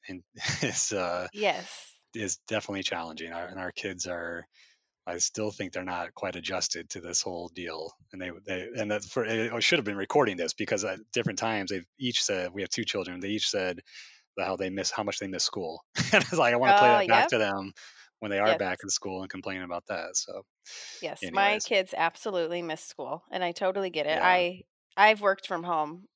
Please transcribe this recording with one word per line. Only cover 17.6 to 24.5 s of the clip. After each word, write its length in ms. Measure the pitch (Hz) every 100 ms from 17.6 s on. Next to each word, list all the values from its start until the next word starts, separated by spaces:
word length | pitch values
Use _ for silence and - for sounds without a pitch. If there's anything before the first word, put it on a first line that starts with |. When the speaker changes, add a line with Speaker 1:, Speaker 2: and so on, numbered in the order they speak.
| 95 92 - - - _
Speaker 1:
when 120 | 107
they 80 | 98
are 80 | 107
Speaker 2:
Yes. 80 | 107
Speaker 1:
back 200 | 95 92
in 60 | 98
school 320 | - 98 92
and 80 | 95
complaining 340 | 95 92 95
about 220 | 90 87 _
that. 280 | 95 82 92
So 260 | - 92 98 _ - - - -
Speaker 2:
Yes, 200 | 165 - 180
my 160 | 185 202
Speaker 1:
anyways. 180 | 208 -
Speaker 2:
kids 280 | 208 185 -
absolutely 680 | 165 - 226 185 165 175
miss 200 | 170 156
school, 400 | - - 131 151 _
and 120 | 185
I 80 | 180
totally 380 | 175 190 190 190
get 160 | 160 147
it. 100 | 160
Speaker 1:
Yeah. 80 | 180
Speaker 2:
I, 340 | 180 175